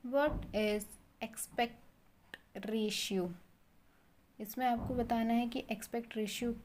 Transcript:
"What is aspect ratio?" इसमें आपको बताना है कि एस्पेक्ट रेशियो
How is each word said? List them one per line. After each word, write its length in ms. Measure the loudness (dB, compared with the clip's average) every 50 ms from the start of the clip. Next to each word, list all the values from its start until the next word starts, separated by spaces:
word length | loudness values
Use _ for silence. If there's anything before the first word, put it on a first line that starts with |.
| -4
"What 480 | 2 4 4 4 4 2 0 -4 -2 0
is 280 | 2 2 2 2 0 -2 -6 -14 -20 -20 -20 _ _ -10
aspect 480 | -8 -6 -10 -10 -6 0 0 0 0 -2 -16 -20 -20 -20 -20 _ -20 -20 -20 -18 -18 -18 -18 -18 -12 -10
ratio?" 760 | -6 -4 -2 0 2 2 2 0 -2 -2 0 0 0 0 0 -4 -10 -16 -20 -20 _ -20 _ _ -20 _ -20 _ -20 -20 -20 _ -20 _ _ _ -12
इसमें 260 | -10 -8 -4 0 2
आपको 280 | 2 2 2 0 0 0
बताना 400 | 0 2 2 2 2 4 4 4
है 160 | 4 4 2
कि 160 | -2 -4 -4 -4
एस्पेक्ट 460 | -6 -6 -4 -4 -4 -4 -4 -4 -2
रेशियो 380 | -2 -2 -2 -2 -2 -2 -2 -2 -4